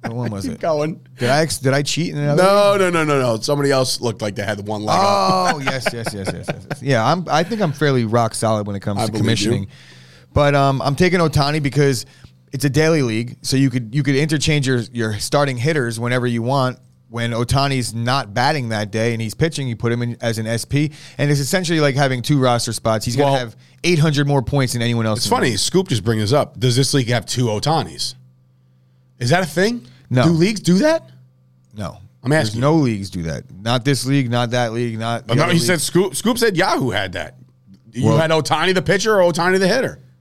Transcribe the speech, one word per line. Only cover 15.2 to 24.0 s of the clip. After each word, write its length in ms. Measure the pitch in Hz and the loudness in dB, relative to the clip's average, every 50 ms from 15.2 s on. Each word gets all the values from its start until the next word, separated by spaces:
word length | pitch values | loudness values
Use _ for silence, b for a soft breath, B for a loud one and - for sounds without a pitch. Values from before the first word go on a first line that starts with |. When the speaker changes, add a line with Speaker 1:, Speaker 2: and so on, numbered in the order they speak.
Speaker 1:
starting 360 | - - - 143 147 139 127 | -4 0 0 0 2 0 -2
hitters 420 | 117 117 156 170 139 123 117 113 110 | -2 -2 0 0 0 -2 -2 -4 -4
whenever 260 | 117 120 123 127 120 | -4 -2 -2 0 0
you 160 | 123 117 117 | -2 -2 -2
want. 380 | 113 120 135 139 127 127 120 - _ _ _ _ _ _ | -2 0 0 0 0 -2 -4 -8 _ _ _ _ _ _
When 200 | 113 117 117 117 | -8 -6 -4 -4
Ohtani's 640 | 117 113 120 117 - 139 139 139 135 131 117 98 104 | -2 -2 -2 0 0 0 0 0 0 -2 -4 -4 -6
not 400 | 117 117 123 131 139 120 101 98 | -4 -2 0 0 -2 -2 -4 -2
batting 340 | 120 120 143 160 147 123 113 | 0 0 2 0 0 -4 -4
that 220 | 110 104 107 101 | -4 -4 -4 -4
day 240 | 101 110 113 120 117 | -2 -2 -2 0 -2
and 80 | 113 | -2
he's 100 | 113 107 | -4 -6
pitching, 340 | - - 156 165 147 - 139 | -2 -2 -2 -2 0 -4 -6
you 100 | 127 113 | -6 -6
put 140 | - - 117 | -4 -2 -2
him 120 | 117 120 | -2 -2
in 160 | 123 120 117 - | -2 -6 -6 -4
as 160 | - 117 113 | -4 -4 -2
an 100 | 113 110 | -2 -4
S 200 | 110 117 113 - | -4 -4 -4 -4
P, 260 | _ - 139 151 147 147 B B B B | _ 0 0 0 -2 -4 B B B B
and 140 | B 139 147 | B 0 2
it's 100 | 147 143 | 2 0
essentially 400 | 143 127 - 185 185 156 175 156 | 0 0 -2 -2 0 0 2 2
like 140 | 147 143 127 | 2 2 2
having 260 | 135 143 135 131 123 | 2 0 0 0 -2
two 180 | 110 - 151 139 | 0 0 2 2
roster 320 | 127 127 120 117 - - 110 | 4 2 2 2 0 -4 -6
spots. 320 | - - 113 110 110 - | -4 -2 0 -2 0 -2
He's 100 | 127 117 | -2 0
gonna 140 | 135 143 139 | 2 2 2
Speaker 2:
Well, 80 | 139 131 | 2 0
Speaker 1:
have 160 | 123 113 - b b b b b | -2 -6 -12 b b b b b
eight 160 | - 165 180 | 0 0 2
hundred 280 | 156 | 4